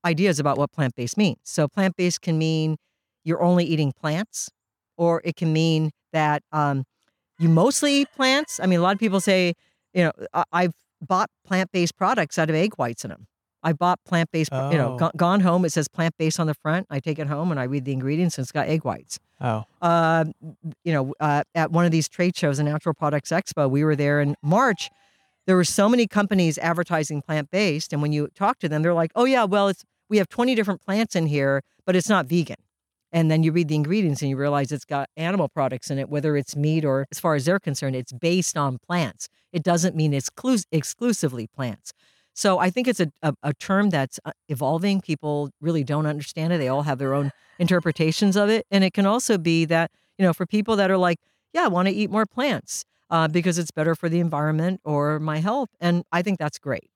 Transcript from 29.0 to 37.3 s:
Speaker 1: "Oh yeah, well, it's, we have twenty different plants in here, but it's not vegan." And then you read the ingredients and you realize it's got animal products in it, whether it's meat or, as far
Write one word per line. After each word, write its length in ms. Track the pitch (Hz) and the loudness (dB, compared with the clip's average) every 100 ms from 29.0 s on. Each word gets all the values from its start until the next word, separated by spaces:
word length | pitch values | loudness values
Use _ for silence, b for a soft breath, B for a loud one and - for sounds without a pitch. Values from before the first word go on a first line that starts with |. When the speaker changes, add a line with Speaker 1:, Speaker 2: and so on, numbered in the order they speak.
| 165 | 0
Speaker 1:
"Oh 100 | - | 2
yeah, 200 | 254 262 | 2 2
well, 240 | 208 202 202 | 2 2 2
it's, 160 | 190 - _ _ | -2 -10 _ _
we 100 | 214 | 0
have 100 | 180 | 0
twenty 260 | - 247 | 0 0
different 260 | 233 202 180 | 2 0 -4
plants 360 | - 202 226 185 | -2 -2 0 0
in 100 | 160 | 0
here, 360 | 147 139 139 - _ | 2 2 0 -4 _
but 120 | - 185 | 0 0
it's 120 | 165 | 2
not 180 | 196 135 | 0 2
vegan." 300 | 175 151 - _ _ _ _ _ | -2 -2 -8 _ _ _ _ _
And 180 | 170 160 | 0 2
then 120 | 160 | 4
you 80 | 160 | 2
read 160 | 160 156 | 2 0
the 80 | 151 | 0
ingredients 460 | 147 208 180 139 | 0 0 0 -2
and 60 | 143 | -4
you 80 | 135 | -2
realize 360 | 143 143 135 | -2 -2 -2
it's 120 | 147 | -6
got 240 | - 143 139 - | -6 -6 -6 -6
animal 320 | 165 196 151 | -4 -2 -2
products 420 | - 135 127 - | -2 -2 -4 -6
in 80 | 139 | -6
it, 100 | 135 | -4
whether 280 | 147 151 147 | -2 0 0
it's 200 | 135 147 | -2 -2
meat 280 | 151 160 | 0 0
or, 220 | 147 135 139 | 0 0 -2
as 80 | - | -4
far 140 | 170 | -2